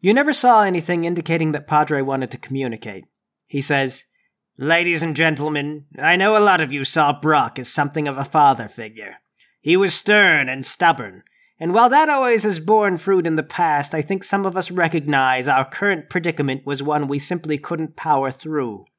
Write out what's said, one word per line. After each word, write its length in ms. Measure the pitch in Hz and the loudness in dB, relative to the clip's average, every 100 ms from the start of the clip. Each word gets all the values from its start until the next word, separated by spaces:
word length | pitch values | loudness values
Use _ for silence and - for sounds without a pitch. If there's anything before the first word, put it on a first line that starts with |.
You 120 | 180 | 2
never 220 | 233 285 | 2 2
saw 280 | 285 247 226 | 2 4 4
anything 420 | 202 180 160 175 | 4 0 -2 -2
indicating 480 | 170 170 165 165 160 | -2 -4 -2 -2 0
that 140 | 147 147 | -4 -2
Padre 360 | 151 151 147 | 0 2 0
wanted 280 | 135 135 127 | -2 -4 -6
to 60 | - | -10
communicate. 680 | - 135 131 110 113 95 - _ _ _ _ | -10 -6 -6 -8 -12 -16 -20 _ _ _ _
He 160 | 139 | -6
says, 420 | 135 143 135 123 - _ _ _ _ _ | -2 0 -2 -6 -16 _ _ _ _ _
"Ladies 440 | 135 165 175 165 | -2 0 0 -2
and 140 | 165 147 | -2 0
gentlemen, 720 | 160 151 147 151 143 151 - 131 | 0 0 -4 -4 -6 -10 -16 -4
I 180 | 147 175 | 0 2
know 200 | 196 214 | 4 4
a 40 | |
lot 200 | 208 185 | 4 4
of 120 | 151 | 0
you 120 | 143 | -4
saw 340 | 135 - 147 143 | -4 2 2 2
Brock 400 | 151 151 117 - | 2 2 0 -4
as 100 | 123 | -8
something 380 | - 143 160 147 | -4 -2 -2 -6
of 120 | 135 | -6
a 60 | |
father 440 | 139 160 143 127 107 | -4 4 4 4 -4
figure. 480 | - 110 110 101 - _ _ _ _ | -12 -16 -14 -18 -18 _ _ _ _
He 160 | - 180 | 0 2
was 160 | 196 | 4
stern 560 | - - 208 196 156 131 | 0 2 4 6 4 2
and 160 | 131 131 | -4 -6
stubborn, 560 | - 170 160 107 92 _ _ _ _ | 2 2 2 -4 -14 _ _ _ _
and 140 | 165 | 0
while 160 | 190 247 | 4 4
that 220 | 277 311 | 4 2
always 320 | 285 254 233 | 2 2 2
has 160 | 214 175 | 0 -4
borne 400 | 160 214 208 180 | 0 2 2 -2
fruit 280 | - 190 170 | 0 0 2
in 100 | 160 | -2
the 60 | |
past, 520 | 156 - 170 147 143 | -4 -2 0 0 -2
I 80 | 160 | -6
think 220 | 151 190 | -4 -6
some 200 | - 196 | -4 -2
of 140 | 196 180 | -2 -4
us 120 | 180 | -6
recognize 800 | 180 165 165 143 143 131 127 127 | -2 0 -2 0 0 2 0 2
our 160 | 135 | 0
current 460 | 131 - 202 180 - | 0 -4 -2 -2 -4
predicament 560 | 185 170 160 139 131 139 | -6 -4 -2 -4 -4 -6
was 160 | 139 | -6
one 260 | 143 151 143 | -2 -2 -2
we 100 | 143 | -4
simply 380 | 143 180 156 151 | -4 -6 -4 -6
couldn't 400 | - 165 156 - | -6 -8 -8 -10
power 340 | 160 143 135 | -2 0 0
through. 540 | 131 160 156 127 101 98 | -6 -8 -4 -4 -8 -16